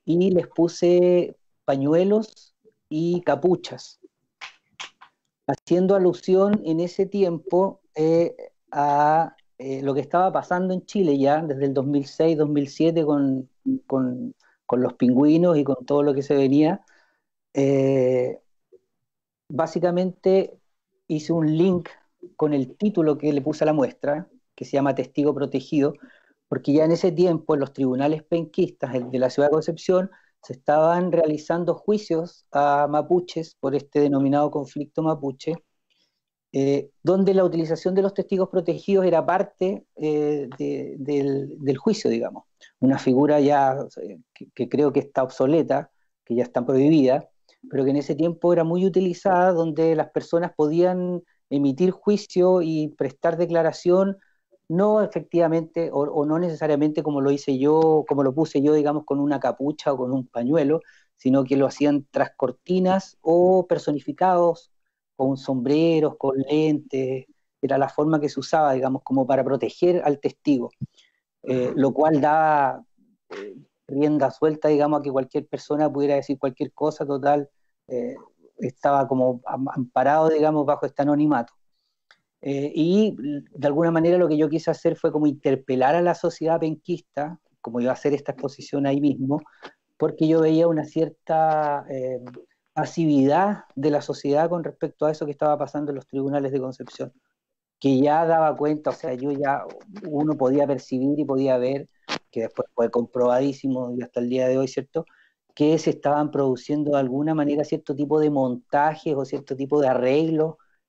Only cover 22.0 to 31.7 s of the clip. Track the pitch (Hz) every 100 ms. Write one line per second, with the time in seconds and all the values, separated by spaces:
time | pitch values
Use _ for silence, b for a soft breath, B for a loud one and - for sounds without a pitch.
22 | _ _ - - 156 143 131 - 208 190
23 | 156 147 147 143 139 147 156 156 123 -
24 | 135 151 185 _ _ - 131 143 139 135
25 | - - 147 139 139 135 - - 139 -
26 | B B B B _ 135 - 143 160 165
27 | 190 156 180 160 - 151 139 - 135 127
28 | 143 156 - 170 160 - 175 - 135 131
29 | 123 127 127 - 143 156 156 160 - 185
30 | 196 b b _ - - - 151 160 175
31 | 180 170 156 151 - 170 175